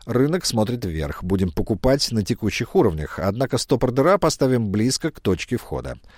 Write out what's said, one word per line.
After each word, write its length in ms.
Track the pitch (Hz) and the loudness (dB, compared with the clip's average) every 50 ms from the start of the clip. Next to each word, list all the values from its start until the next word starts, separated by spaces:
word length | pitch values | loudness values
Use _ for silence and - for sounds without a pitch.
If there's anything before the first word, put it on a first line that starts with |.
| - | -8
Рынок 400 | - 110 120 135 147 170 185 - | -2 0 2 2 2 2 0 -2
смотрит 380 | - - 113 107 101 120 120 - | 0 0 0 0 0 -2 -4 -4
вверх. 400 | 92 80 78 73 71 76 - - | -4 -4 -4 -4 -4 -6 -6 -4
Будем 260 | 90 98 92 98 90 | 0 0 2 0 0
покупать 600 | - - 101 - 110 95 - 127 135 143 - - 117 | 0 -2 -2 -2 -2 0 2 2 2 2 0 0 -2
на 120 | 110 98 | -2 0
текущих 520 | - 120 - 113 101 - - 120 - - | -2 -2 -2 -2 -2 -2 -2 -4 0 2
уровнях, 420 | 190 147 104 80 78 73 71 - - | 4 4 4 2 0 -4 -6 -6 -4
однако 400 | - 98 98 120 135 - - 120 | -2 -2 -2 0 -2 -2 -2 -2
стоп-ордера 580 | - - 135 113 - 123 120 135 135 170 196 | 0 0 0 2 2 0 2 4 4 4 4
поставим 540 | 196 - 156 - - 143 131 131 120 113 101 | 4 4 0 0 2 2 2 2 2 2 0
близко 400 | 95 104 110 131 131 - - 160 | 0 2 2 0 0 -2 -4 -6
к 80 | - - | -6 -4
точке 380 | - 104 92 85 - - 127 | -2 0 0 0 -2 -4 -6
входа. 420 | 113 - - - 64 64 64 - - - - - | -6 -6 -6 -8 -8 -8 -8 -12 -12 -16 -20 -20